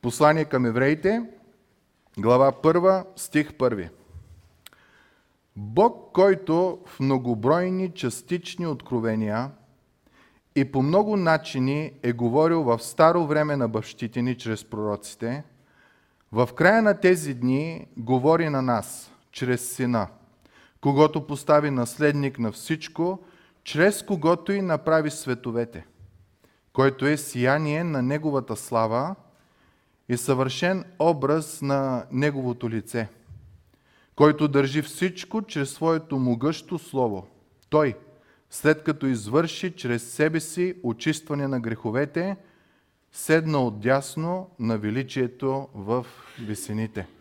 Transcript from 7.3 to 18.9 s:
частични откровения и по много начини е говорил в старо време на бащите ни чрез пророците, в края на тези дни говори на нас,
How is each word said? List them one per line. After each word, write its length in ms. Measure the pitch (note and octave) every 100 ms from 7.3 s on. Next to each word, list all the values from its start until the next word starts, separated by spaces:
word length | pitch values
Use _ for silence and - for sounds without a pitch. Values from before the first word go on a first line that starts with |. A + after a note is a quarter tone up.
| A2+ A2+ D#3+ F#3 F#3 F#3+
частични 760 | F3 B2+ A2 - F3 - - E3
откровения 840 | C#3+ - B2 A2+ A2 G#2+ G#2+ C3 C#3 _ _ _ _ _ _ _ _ _ -
и 160 | C3+
по 100 | C3+
много 340 | C3+ F3+ G#3 G#3
начини 760 | E3+ D#3+ D#3+ C3+ B2+ C#3+ D#3 -
е 100 | A#2+
говорил 500 | A#2 A#2+ B2+ D#3+ E3
в 160 | C#3 A#2
старо 480 | - - D#3+ E3+ D#3
време 300 | D3+ D3+ C#3+
на 120 | A#2+
бащите 540 | A2 G#2+ - A#2 B2
ни 120 | B2 A#2+
чрез 280 | A2+ A2
пророците, 800 | - G#2+ G#2+ G#2 - - A#2 C3+ D3 _ _ _ _ _ _ _ _
в 160 | G#2+ B2
края 280 | - E3 A3
на 180 | G#3+ G3+
тези 340 | F3+ F3+ D3
дни 520 | B2+ B2 C3 D#3 E3 - -
говори 520 | A2+ B2+ C3+ E3 E3
на 140 | C#3+
нас, 480 | B2+ A#2 -